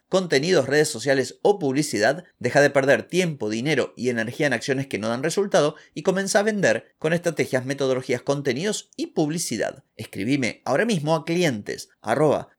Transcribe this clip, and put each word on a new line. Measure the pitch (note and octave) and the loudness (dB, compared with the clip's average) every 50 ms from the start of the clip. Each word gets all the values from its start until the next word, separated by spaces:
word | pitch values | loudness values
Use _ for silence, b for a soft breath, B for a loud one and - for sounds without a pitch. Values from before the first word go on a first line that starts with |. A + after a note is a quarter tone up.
| _ - | _ 0
contenidos, | - F#3+ F#3 E3 D3+ C3+ C#3+ F3+ F#3 D#3 B2+ | 0 0 0 2 0 2 2 4 2 2 2
redes | B2+ C#3 D3+ D#3 D3+ | 2 2 2 2 0
sociales | - A2+ G#2+ C#3+ C3+ C3+ B2 - - _ | -2 -4 0 0 0 0 0 -4 -4 _
o | - F#3 G3+ | 2 2 2
publicidad? | G3 D#3+ C3+ C3 C#3+ D3+ - - G2+ G#2 B2 D3+ F3 b b b | 2 0 0 0 0 0 0 0 2 2 2 0 0 b b b
Deja | b G#2+ B2 - D3 | b -4 2 4 6
de | C#3+ C#3 | 6 6
perder | C#3+ C#3 C3+ C#3 C3 A2 G#2+ | 4 4 4 4 4 4 2
tiempo, | - - F3 F#3 E3 D3+ - G#2+ G#2+ | -2 0 0 0 0 -2 -4 -4 -4
dinero | A2 A2+ B2 D#3 D#3 B2+ G#2 - - | -4 -2 0 0 0 0 0 -2 -4
y | - A2+ B2+ | -4 -2 -2
energía | B2 A#2 A2+ A#2 - - D3+ | -2 -2 -4 -4 -4 -2 -2
en | C#3+ B2 | 0 0
acciones | A2+ - - B2+ C3 C#3 | -2 -2 -2 -2 -2 -2
que | - - G2 | -4 -6 -4
no | G#2 A#2 | -2 -2
dan | A#2 B2+ C3+ | -4 -2 -2
resultado | E3+ E3 G3+ G3+ G3 - F3+ D3 D3 B B B B B | -2 0 -2 -2 2 2 2 2 2 B B B B B
y | D#3 D3+ | -4 -2
comenzá | G3 F3+ F#3+ G3 F#3+ - G#3 | -2 -2 0 -2 0 0 2
a | G#3 | 2
vender | A3 G#3+ G3+ E3+ A#2+ G#2+ A2+ - _ _ _ | 0 0 2 2 2 2 0 -4 _ _ _
con | - D#3 E3+ | -4 -2 -2
estrategias, | E3+ E3+ E3+ D#3 - C3 - - B2+ B2 | 0 -2 -2 -2 -2 -2 0 -2 -2 -2
metodologías, | C3 C#3 C#3 C#3 C3 C3 B2+ B2+ - A#2+ B2 | -2 -4 -2 0 0 0 -2 -2 -4 -4 -4
contenidos | - - C#3+ D3 C#3 D3 - D3+ F3 G#3+ G#3 - - _ - | -2 -4 -4 -2 -2 -2 -2 -2 -2 -4 -4 -6 -8 _ -10
y | - D#4 | -10 -8
publicidad. | E4 - F#3+ D#3+ D3 D#3+ F3 - - B2 G2+ - - - - _ _ _ | -6 -2 0 0 0 0 -4 -4 -4 -4 -4 -4 -4 -6 -10 _ _ _
Escribime | - G#2+ - - - G2 A#2 C#3+ C3+ B2 G#2 - - - | -14 -14 -12 -8 -6 -2 0 0 0 0 -2 -4 -6 -4
ahora | A2+ B2+ D3 A3 | -2 0 0 0
mismo | A#3+ A3 D#3+ C#3 D3+ E3 | 0 0 -2 0 0 -2
a | D#3+ D3+ | -2 0
clientes | E3 E3+ F3+ F3 D#3 A#2+ G#2 G#2 - - G2+ - _ _ _ | -2 0 0 0 0 0 -2 -6 -8 -8 -10 -10 _ _ _
arroba | - G#2 A#2 C3 D#3 D3 A2+ F2+ - - _ | -4 -2 0 2 4 2 2 0 -2 -8 _